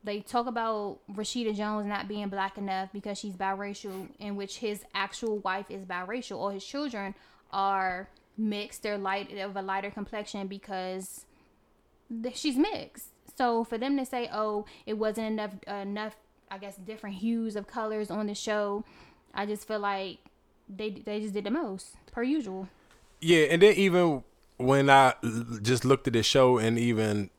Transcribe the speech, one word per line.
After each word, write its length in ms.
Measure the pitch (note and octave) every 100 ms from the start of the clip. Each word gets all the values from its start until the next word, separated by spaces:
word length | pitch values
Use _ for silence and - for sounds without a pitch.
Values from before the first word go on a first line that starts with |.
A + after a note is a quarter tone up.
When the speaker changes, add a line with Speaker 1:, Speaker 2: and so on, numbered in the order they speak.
Speaker 1:
They 180 | G#3 G#3
talk 260 | G3+ B3 A#3+
about 520 | A#3 A3+ G#3+ G#3 - -
Rashida 420 | G3+ G#3+ B3 A3+ G#3
Jones 300 | G#3 G#3+ G#3
not 220 | G3+ G3
being 220 | G#3 G3+
black 280 | G3 G3 G3+
enough 320 | G3 F#3+ F#3+
because 240 | G3+ G#3 G3
she's 180 | G#3+ F3+
biracial, 720 | F#3+ G3 G3+ G3+ G#3 F#3+ F#3+ -
in 200 | G#3 G3+
which 220 | G3 -
his 260 | A3+ G#3 - -
actual 440 | G3 - A#3 G#3+
wife 260 | G3 F#3+ G3+
is 140 | G3
biracial. 540 | F#3+ F3+ F3+ A#3+ A#3+ G3
All 120 | G3
his 140 | G3+
children 520 | - C#4 D4 A#3 G3 G3 _ _ _
are 580 | F#3+ G3 G3 F#3+ F3+ G3 _ _ -
mixed. 440 | A3 G#3 G#3 -
They're 160 | G#3+ G#3
light, 400 | G3 G3 G3 G3+
of 200 | G3 G3
a 40 |
lighter 300 | F#3+ G3 G3+
complexion 560 | G3+ G3+ G#3+ G#3 G#3 F#3+
because 800 | G3 G3+ F#3+ F#3 F#3 F#3 - - _ _ _ _ _ _ _ _ A#3
th-, 140 | A#3 B3
she's 180 | D#4 B3+
mixed. 520 | F4+ G#4+ - - - _ - -
So 280 | B3 A#3 A#3
for 120 | A3+
them 200 | C4 C#4
to 80 | C4
say, 240 | B3+ A#3
"Oh, 340 | G#3 G#3+ G#3 G#3 - -
it 80 |
wasn't 340 | G#3+ G#3+ G#3+ A3
enough, 240 | A3 G#3 F#3+ -
uh, 60 |
enough, 420 | G3+ G3 G3+ G#3+ - _ _ _
I 100 | G3
guess, 180 | G3+ G3
different 400 | F#3 A3 G#3 F#3+
hues 400 | A3 A#3 A3+ G#3
of 100 | G3+
colors 420 | - A3 A3 G#3+
on 180 | G#3+ G#3
the 80 | G#3
show," 500 | - G#3+ G#3 G3+ A3 - - _ _
I 120 | - G#3
just 220 | G#3 -
feel 120 | A3
like 400 | G3+ G3 F#3+ - _ _ _ _ _
they, 220 | G3 G#3+
they 280 | F#3+ - G#3
just 140 | G#3+
did 100 | G3+
the 80 | G3+
most, 380 | C4 D4 F#3+ - - -
per 100 | -
usual. 460 | B3 D#4 A3 F#3 F#3 _ _ - _ _
Speaker 2:
Yeah, 280 | D#3+ E3+ D3+
and 120 | E3
then 120 | G3+
even 500 | F#3+ G3 F3+ F3 C#3+ - _ _ _
when 340 | B2+ C#3 C#3
I 260 | C3+ C3 -
l-, 380 | A#2+ A2+ A#2 A#2
just 220 | G#2 B2+
looked 240 | B2+ C3+ -
at 60 |
the 100 | A#2
show 340 | G#2+ C#3 B2+ B2
and 220 | A2 A#2
even 520 | A#2+ A2 A2 G#2 F#2+